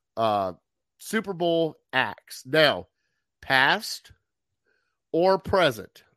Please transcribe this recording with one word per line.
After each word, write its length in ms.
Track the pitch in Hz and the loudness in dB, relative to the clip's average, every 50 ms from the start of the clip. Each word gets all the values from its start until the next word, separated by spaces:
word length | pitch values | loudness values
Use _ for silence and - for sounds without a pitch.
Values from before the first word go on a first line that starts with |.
| _ _ - - | _ _ -6 -2
uh, 360 | 113 110 104 104 - 92 85 - _ _ _ _ _ _ _ _ | -2 0 0 0 -2 -4 -6 -10 _ _ _ _ _ _ _ _
Super 340 | - - - 220 185 190 190 | -12 -8 -6 -6 -6 -6 -8
Bowl 420 | 160 175 170 165 165 165 156 - _ _ _ | -4 -2 -2 0 0 0 -2 -4 _ _ _
acts. 520 | - 131 123 104 95 - - - - - - | -2 -2 -2 -2 -4 -12 -18 -20 -20 -20 -10
Now, 420 | 131 135 156 156 139 110 90 90 - _ _ _ _ _ _ _ _ _ _ | -2 2 4 4 4 2 0 -6 -12 _ _ _ _ _ _ _ _ _ _
past 720 | - - 135 131 131 147 175 208 226 - - - - - - _ _ _ _ _ _ _ _ _ _ _ _ _ _ _ _ _ _ _ | -6 0 2 2 2 2 2 -2 -4 -8 -14 -14 -16 -20 -20 _ _ _ _ _ _ _ _ _ _ _ _ _ _ _ _ _ _ _
or 260 | - 160 175 190 190 190 | -2 0 2 4 2 2
present. 680 | - - - 190 175 147 113 107 90 - _ - - _ _ | 0 -2 0 2 2 2 0 -4 -10 -18 _ -20 -20 _ _